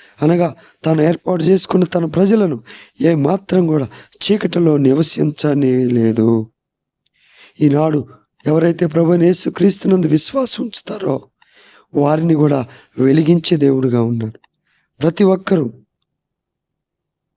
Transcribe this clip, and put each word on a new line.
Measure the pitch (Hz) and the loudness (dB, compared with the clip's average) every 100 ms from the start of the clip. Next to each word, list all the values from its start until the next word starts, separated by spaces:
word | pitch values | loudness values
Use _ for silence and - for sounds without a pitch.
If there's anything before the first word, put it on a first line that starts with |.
| - - | -18 -2
అనగా | 151 175 170 120 - _ | 0 0 -2 -6 -20 _
తాను | 160 160 | -2 2
ఏర్పాటు | 156 170 - 180 | 2 0 -4 -2
చేసుకున్న | 156 190 - 185 | 0 0 0 0
తన | 175 175 | 0 -2
ప్రజలను | 165 151 190 220 190 120 - - - - | -2 0 2 2 0 -4 -12 -20 -20 -2
ఏ | 165 | 0
మాత్రం | 165 143 190 - 185 170 | 2 0 -2 -2 0 0
కూడా | 151 131 - - - | 0 -4 -10 -20 -8
చీకటిలో | - 208 196 175 165 147 | -2 -2 -2 0 2 2
నివసించనే | 135 139 160 - 151 151 151 143 135 127 | 2 2 0 0 -2 -2 -2 0 0 0
లేదు. | 127 120 113 113 110 113 110 _ _ _ _ _ _ _ _ _ - - | 0 0 0 2 2 0 -4 _ _ _ _ _ _ _ _ _ -16 -2
ఈనాడు | 151 139 160 151 123 - _ _ 143 | 0 2 0 -2 -6 -16 _ _ -2
ఎవరైతే | 156 165 170 175 | 0 0 0 -2
ప్రభు | 156 165 | 0 2
అయిన | 175 | 2
యేసుక్రీస్తునందు | 170 180 - - 196 - - 185 160 | 2 0 -4 0 0 0 0 0 2
విశ్వాసం | 151 - 269 254 - | 0 0 -2 -4 -6
ఉంచుతారో | 247 - - 214 190 135 - _ _ _ - - _ | -8 -10 -12 -8 -6 -6 -10 _ _ _ -20 -20 _
వారిని | - 143 156 165 | -2 0 0 0
కూడా | 156 147 143 117 - _ - | 2 2 0 -4 -14 _ -2
వెలిగించే | 131 151 156 175 160 165 | 2 2 2 2 2 0
దేవుడుగా | 139 135 131 120 | 2 0 0 0
ఉన్నాడు. | 117 117 110 - _ _ _ _ _ - | -2 -2 -6 -12 _ _ _ _ _ -4
ప్రతి | 165 165 | -4 0
ఒక్కరూ, | 196 185 - 185 123 - _ _ _ _ _ _ _ _ _ _ _ _ _ _ _ | 0 0 0 -2 -2 -8 _ _ _ _ _ _ _ _ _ _ _ _ _ _ _